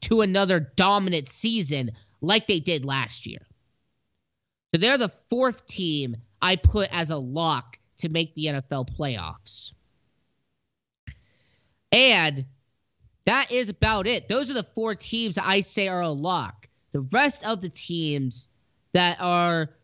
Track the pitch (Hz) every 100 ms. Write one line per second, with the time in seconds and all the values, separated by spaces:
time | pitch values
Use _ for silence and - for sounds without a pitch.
0 | - 226 208 185 196 180 147 - 190 202
1 | 190 170 135 - 226 226 151 143 123 110
2 | _ _ 160 214 220 185 147 160 139 135
3 | 117 - - - - _ _ _ _ _
4 | _ _ _ _ _ _ _ 170 214 277
5 | 220 - - 240 262 - - - 180 147
6 | 135 117 - _ - 185 - 214 190 175
7 | 160 151 127 143 165 139 - - _ -
8 | 165 160 160 156 156 143 131 143 127 -
9 | 147 113 80 - - - - - _ _
10 | _ _ _ _ _ _ _ _ _ _
11 | - - _ _ _ _ _ _ _ 220
12 | 262 208 160 139 131 _ _ _ _ _
13 | _ _ - 247 269 247 220 180 214 220
14 | 190 233 - 233 262 262 180 - 220 202
15 | - 226 226 190 - 196 196 - 196 180
16 | 170 143 160 175 107 - - _ _ 143
17 | 131 214 285 - 214 220 180 - - 170
18 | 156 143 131 - - _ _ _ _ 180
19 | 175 - 180 175 175 170 156 -